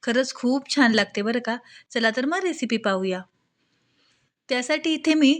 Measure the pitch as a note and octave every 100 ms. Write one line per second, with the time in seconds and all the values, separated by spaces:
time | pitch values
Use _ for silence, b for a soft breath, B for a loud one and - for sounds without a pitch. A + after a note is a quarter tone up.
0 | - A#3 C4 - B3 C4+ C4 - B3+ A3
1 | G3+ - G#3 A#3 A#3 A#3+ B B B A#3+
2 | A3+ A3+ C4 F4+ F#4+ E4 A3+ A3 A3 F#3+
3 | F#3+ F#3 F#3 _ _ _ _ _ _ _
4 | _ _ _ _ _ B3 B3 D#4 D#4+ D#4
5 | D#4 D#4 C#4 D#4+